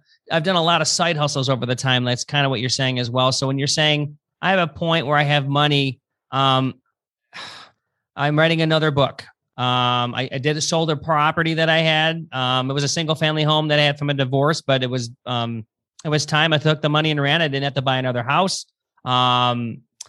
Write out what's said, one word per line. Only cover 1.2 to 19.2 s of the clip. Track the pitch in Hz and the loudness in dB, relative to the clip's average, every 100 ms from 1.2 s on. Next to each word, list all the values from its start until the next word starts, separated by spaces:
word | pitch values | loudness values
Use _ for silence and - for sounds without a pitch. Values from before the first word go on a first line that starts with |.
| 147 139 131 | -2 -2 -2
over | 127 123 | -2 -2
the | 123 | -2
time. | 135 127 | 0 0
That's | 123 123 | 0 -4
kinda | - 147 139 | -4 0 0
what | 123 | 0
you're | 123 | -4
saying | - 131 127 | -2 -2 -2
as | 120 | -4
well. | 127 131 | 0 0
So | 127 135 | 0 -2
when | 135 | -2
you're | 139 | -2
saying, | - 151 147 147 - _ - | 0 2 0 -2 -10 _ -6
"I | 170 | -2
have | 190 | 0
a | 165 | -2
point | - 165 165 131 | -4 -2 0 2
where | 147 | 0
I | |
have | 147 147 139 | 2 0 0
money," | 143 147 143 135 127 _ _ - | 0 2 2 0 -4 _ _ -8
um, | 131 135 131 131 - _ _ _ _ _ | 0 2 2 0 -6 _ _ _ _ _
<sighs> | - - - - _ _ _ _ - | -18 -18 -18 -20 _ _ _ _ -4
I'm | 143 151 | 0 2
writing | 165 165 | 2 2
another | 160 160 156 | 2 2 2
book. | 139 131 - - _ _ - | 2 0 -2 -18 _ _ -6
Um, | 123 123 123 123 120 | 0 2 2 0 -2
I, | 117 131 | -4 -6
I | 135 | -4
did, | 139 151 | -2 -2
sold | - 165 165 | -2 0 0
a | 151 | -2
property | 165 151 151 160 160 | 0 2 2 2 0
that | 160 160 | 2 2
I | 160 | 4
had. | 160 156 160 165 160 | 4 2 2 -2 -6
Um, | 131 127 127 131 | -4 0 0 0
it | |
was | 143 | -2
a | 143 | -2
single | 170 156 | -2 -2
family | 156 156 156 | 0 0 0
home | 151 156 156 | 2 2 2
that | 147 | 2
I | |
had | 147 147 | 2 0
from | 143 | -2
a | |
divorce, | 139 127 135 143 160 | -2 0 2 0 0
but | - 135 | 0 0
it | 127 | 0
was, | 127 117 123 | -4 -6 -12
um, | - 120 117 113 107 _ _ _ | -8 -4 -4 -6 -12 _ _ _
it | 165 | -2
was | 151 151 | -2 0
time. | 151 160 | 2 2
I | 151 | 2
took | 156 151 | 2 0
the | 151 | 2
money | 151 156 | 2 2
and | 147 | 0
ran. | 139 165 | 0 0
I | 156 | 0
didn't | 135 | -2
have | 139 | -4
to | 131 | -2
buy | 131 127 | -2 -2
another | 127 120 | -2 -4
house. | 117 151 190 - - _ _ _ | 0 0 0 -2 -12 _ _ _
Um, | 127 127 | -2 2